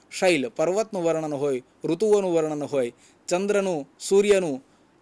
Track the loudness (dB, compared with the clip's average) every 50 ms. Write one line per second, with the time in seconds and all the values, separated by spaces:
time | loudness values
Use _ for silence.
0 | _ -14 -6 0 2 2 2 2 0 -4 -4 -2 -2 0 0 -2 -4 -4 -4 -2
1 | -2 0 0 -2 -2 -4 -4 -4 -2 -2 -2 -4 -6 _ _ _ -4 -4 -2 0
2 | 2 2 2 2 2 2 0 0 0 -2 -4 -6 -6 -4 -2 -2 -2 -2 -4 _
3 | _ _ _ _ _ -4 -2 -2 0 0 0 0 0 -2 -2 -4 -8 -10 _ -10
4 | -4 2 4 4 6 6 4 4 2 -2 -6 -6 -10 _ _ _ _ _ _ _